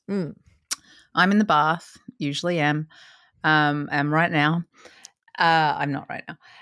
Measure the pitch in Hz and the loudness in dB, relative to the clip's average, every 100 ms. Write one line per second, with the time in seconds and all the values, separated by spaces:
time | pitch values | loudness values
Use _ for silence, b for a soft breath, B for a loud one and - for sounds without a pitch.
0 | - 196 156 - _ _ - - b b | -8 -6 -6 -10 _ _ -14 -14 b b
1 | b 165 185 208 208 151 156 165 - - | b 0 2 4 2 2 2 -2 -8 -20
2 | - - 147 143 175 170 147 151 156 b | -20 -8 -6 -4 -4 0 0 -2 -4 b
3 | b b b b 160 156 147 147 143 147 | b b b b 0 2 2 0 -4 -2
4 | 147 156 175 160 151 170 - _ b b | 0 2 0 2 0 0 -4 _ b b
5 | b b _ - 170 160 151 - 143 135 | b b _ -2 2 4 2 0 -4 -4
6 | - - - 160 b b | -8 -14 -14 -18 b b